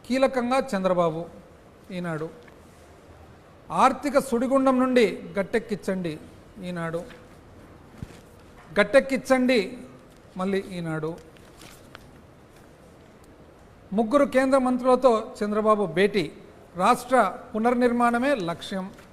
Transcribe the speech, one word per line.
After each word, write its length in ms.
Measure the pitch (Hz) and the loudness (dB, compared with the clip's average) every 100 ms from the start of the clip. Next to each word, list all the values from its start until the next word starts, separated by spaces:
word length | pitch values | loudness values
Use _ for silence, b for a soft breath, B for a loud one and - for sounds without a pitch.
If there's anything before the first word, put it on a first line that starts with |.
| - | -4
కీలకంగా 560 | 262 262 262 240 262 262 196 | 0 0 0 0 -2 -2 -2
చంద్రబాబు 480 | 185 175 170 160 175 - - - - - - | 0 2 0 -2 -12 -16 -20 -20 -20 -20 -14
ఈనాడు. 380 | 180 175 160 160 - - - - - - - - - - - - - - | -10 -6 -6 -8 -12 -20 -20 -20 -20 -20 -20 -20 -20 -20 -20 -20 -20 -8
"ఆర్థిక 480 | 160 247 - 285 269 | 2 2 2 0 0
సుడిగుండం 600 | - 233 254 269 262 254 | 0 -2 2 2 4 2
నుండి 420 | 254 254 202 - 175 175 | 2 4 4 0 -8 -6
గట్టెక్కించండి" 800 | 190 226 220 208 - 185 170 151 - - - - | -2 -4 -4 -6 -4 -4 -4 -8 -14 -20 -20 -14
ఈనాడు. 380 | 180 175 165 170 175 - - - - - - - - - - - - - - - - 165 | -10 -8 -6 -6 -10 -18 -20 -20 -20 -20 -20 -20 -20 -18 -18 -18 -20 -20 -20 -20 -4 0
"గట్టెక్కించండి" 1000 | 208 269 269 262 - 262 254 247 185 - - - - - - 190 | 4 4 2 -4 2 2 4 2 0 -10 -18 -20 -20 -20 -18 -8
మళ్ళీ 280 | 190 196 202 | -4 -4 -4
ఈనాడు. 420 | 180 165 160 156 170 - - - - - - - - - - - - - - - - - - - - - - - - - - - | -8 -6 -6 -6 -10 -18 -20 -20 -20 -20 -20 -20 -20 -20 -20 -20 -20 -20 -20 -20 -20 -20 -20 -20 -20 -20 -20 -20 -20 -20 -20 -6
"ముగ్గురు 320 | 196 220 277 | -4 2 2
కేంద్ర 340 | 285 254 269 269 | 4 2 4 2
మంత్రులతో 720 | 254 247 254 254 254 220 220 - | 2 0 2 4 4 2 -2 -8
చంద్రబాబు 420 | 208 208 214 214 190 | -4 0 2 2 0
భేటీ, 460 | 156 202 208 151 - - - - 170 | 0 2 0 -4 -8 -20 -20 -16 0
రాష్ట్ర 560 | 196 247 - 262 196 - - 214 | 2 2 2 2 2 0 -10 -2
పునర్నిర్మాణమే 760 | 233 240 247 240 240 233 269 | 0 2 2 2 0 2 -2
లక్ష్యం" 560 | 269 165 165 - 196 190 - - | -2 -4 -8 -8 -10 -10 -16 -20